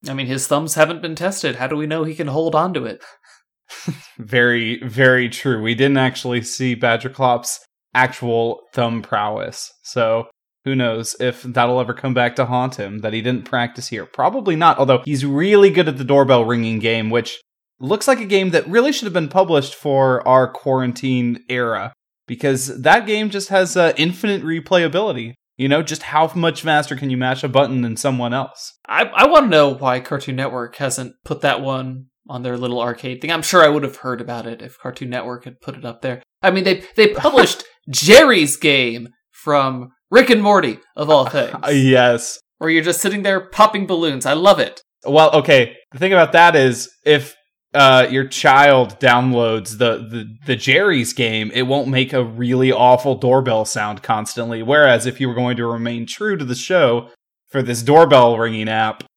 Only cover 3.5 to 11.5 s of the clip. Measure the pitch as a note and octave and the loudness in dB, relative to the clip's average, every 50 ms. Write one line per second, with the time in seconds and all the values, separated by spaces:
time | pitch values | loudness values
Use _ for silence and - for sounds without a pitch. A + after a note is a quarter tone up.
3.5 | _ _ _ _ - - - - C3+ - - - _ _ A#2+ G#2+ A#2 B2 A#2+ A#2+ | _ _ _ _ -20 -16 -12 -12 -12 -12 -16 -20 _ _ -14 -4 0 0 2 2
4.5 | A#2+ A#2+ A#2 A2+ A#2 - - B2 G#2+ A#2+ C#3 C3 B2+ B2+ B2 A#2 G#2+ - - C#3 | 0 -2 -4 -4 -6 -8 -10 -10 -2 2 4 4 4 4 0 -2 -6 -8 -6 -4
5.5 | B2+ A2 G#2+ A2 A#2 A2 C3+ C3+ C#3 C3+ C3 B2+ A#2+ - - B2+ B2 A#2+ A2 - | -4 -4 -2 -4 -2 0 0 0 2 2 0 0 -2 -4 -8 -6 -6 -6 -6 -8
6.5 | - - C3 B2+ B2 A2+ B2 A#2+ A#2 A2 A2+ C3 C3 - C3+ B2+ B2 A#2+ A#2+ - | -10 -6 -4 -4 -4 -2 0 0 0 0 -2 -8 -8 -2 0 0 0 0 -4 -8
7.5 | - - _ _ _ _ _ _ _ B2+ B2+ B2+ C3 - - A#2+ A#2 A#2 A#2 A#2 | -12 -12 _ _ _ _ _ _ _ 0 0 0 -2 -6 -6 -4 -2 -2 -2 -2
8.5 | A2+ - _ _ _ - B2 A#2 A#2 A2+ G#2 - - G#2+ G#2 G#2+ G#2+ G#2+ F#2+ - | -4 -8 _ _ _ -4 -4 -2 -4 -6 -8 -6 -4 -4 -4 -4 -6 -8 -10 -10
9.5 | - - - - _ _ _ - - B2+ A#2 A2+ A2+ A2+ A2+ - _ _ _ _ | -12 -14 -18 -18 _ _ _ -10 -4 -2 -2 0 0 -2 -4 -8 _ _ _ _
10.5 | _ _ _ C3+ C3+ C3 B2+ A#2+ A2+ A2+ A#2 - - - B2+ B2+ A#2+ A#2+ - B2+ | _ _ _ -4 -4 -2 -2 -2 -2 -4 -6 -10 -8 -6 -4 -6 -6 -6 -12 -8